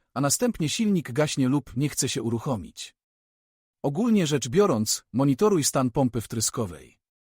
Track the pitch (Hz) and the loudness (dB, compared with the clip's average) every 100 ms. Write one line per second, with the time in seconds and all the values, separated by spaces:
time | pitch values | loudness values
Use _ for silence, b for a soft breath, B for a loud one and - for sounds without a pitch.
0 | _ 120 139 - 247 - 151 - 214 185 | _ -2 0 0 0 0 -2 0 0 0
1 | 135 123 151 - 127 143 - 120 147 - | 0 -2 0 0 2 0 -2 -4 -4 -2
2 | 131 135 113 113 151 113 78 - - _ | -2 -2 -2 -2 -4 -6 -8 -16 -18 _
3 | _ _ _ _ _ _ _ _ 139 143 | _ _ _ _ _ _ _ _ -4 0
4 | 240 214 156 143 120 156 202 120 107 - | 2 2 2 0 0 2 4 2 0 -4
5 | _ 120 143 131 214 185 131 147 127 147 | _ 0 2 4 4 4 2 0 0 2
6 | 127 120 - 117 - - 101 76 60 _ | 0 -2 -6 -4 -4 -4 -6 -8 -20 _
7 | _ _ | _ _